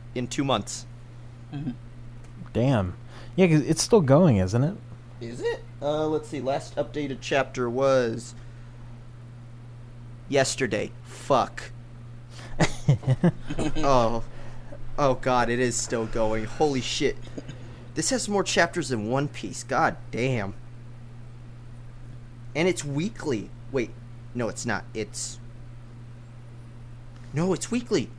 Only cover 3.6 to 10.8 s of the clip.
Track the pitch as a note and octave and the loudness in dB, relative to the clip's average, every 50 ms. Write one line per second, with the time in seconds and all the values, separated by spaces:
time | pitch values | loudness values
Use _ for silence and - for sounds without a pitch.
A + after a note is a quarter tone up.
3.6 | A#2+ C3 E3+ - - - A#3+ G#3+ D#3 B2 C3+ D#3 F#3 D#3+ A2+ G2 F#2 F#2 G#2 A#2+ | 6 4 2 2 6 6 8 8 10 10 10 10 10 10 8 6 6 4 4 4
4.6 | C3+ E3 G#3 - - - - - - - - - A#2 A#2 A#2+ - - A#4+ A4+ - | 2 2 0 -4 -12 -14 -14 -14 -14 -16 -14 -12 -10 -10 -8 -4 -2 -2 -2 -4
5.6 | - - - - C#3 C#3+ D3+ D#3 D#3 D#3 D#3 D3 D3+ - D#3+ C#3 A#2 C3 C#3 D#3 | -8 -14 -10 -4 -2 0 2 2 2 2 2 0 -2 -2 -6 -2 0 0 0 0
6.6 | - - - - A#2 A#2+ - D3 D3 C3+ C3+ A#2+ - - D#3+ C3+ C3 B2 - C3 | -2 -4 -4 -4 -4 -2 -2 -4 -2 -2 -4 -6 -2 2 2 2 2 2 0 -2
7.6 | B2 A#2 A#2 B2+ C3+ C3+ C3+ C3 B2 A2+ A2+ A#2 A#2 - - - - - - - | -2 0 2 4 6 6 6 6 6 4 0 -4 -6 -10 -14 -14 -14 -14 -14 -14
8.6 | - - - - - - - - - - - - - - - - - - - - | -14 -14 -14 -14 -14 -14 -14 -14 -14 -16 -16 -16 -16 -16 -16 -16 -16 -16 -14 -16
9.6 | - - - - - - - - - - - - - - C3+ C3+ C3+ - - - | -16 -16 -14 -16 -16 -16 -14 -14 -14 -14 -14 -14 -6 2 4 4 4 4 2 0
10.6 | C3+ A2 A2 G#2 | 0 0 2 0